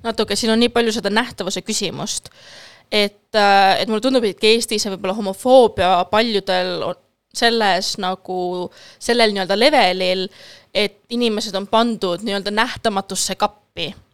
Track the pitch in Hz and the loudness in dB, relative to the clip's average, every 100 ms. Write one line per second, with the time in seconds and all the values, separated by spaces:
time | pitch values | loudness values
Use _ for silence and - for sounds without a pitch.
0 | 233 220 208 202 226 220 240 240 233 220 | -4 -4 -2 -2 0 2 2 2 0 -2
1 | 196 214 247 - 180 185 196 214 190 - | -2 -2 -2 -6 -8 -8 -6 -6 -6 -6
2 | 208 - - _ - - - - _ 214 | -8 -8 -12 _ -20 -20 -20 -20 _ -2
3 | 202 _ _ 220 202 196 196 190 196 220 | -2 _ _ 2 4 6 4 2 0 -2
4 | 254 262 202 185 220 233 226 226 208 190 | 0 0 0 0 2 2 0 -4 -4 -4
5 | 190 214 196 190 254 262 220 214 180 180 | -6 -4 -6 -4 6 6 6 4 2 2
6 | 180 214 226 202 196 185 185 175 - 180 | 2 0 0 -2 0 -2 -2 -4 -6 -8
7 | _ _ _ - 233 226 208 180 202 - | _ _ _ -2 0 2 2 0 -2 -6
8 | 185 185 - 185 180 180 180 - - - | -6 -6 -8 -6 -4 -6 -8 -12 -20 -10
9 | - 240 226 202 185 196 262 302 185 185 | -2 2 2 0 -2 2 4 4 2 2
10 | 185 185 185 - - - _ - 202 _ | -2 -2 -6 -12 -20 -20 _ -4 -4 _
11 | _ 240 233 208 208 190 202 220 233 220 | _ -2 -2 -2 -4 -8 0 0 0 -2
12 | 185 175 214 202 196 208 240 - 226 196 | -4 -4 -4 -6 -4 -2 -4 -4 -4 -4
13 | - 190 - 190 208 _ _ - 165 - | -6 -6 -6 -2 -4 _ _ -10 -10 -10
14 | _ | _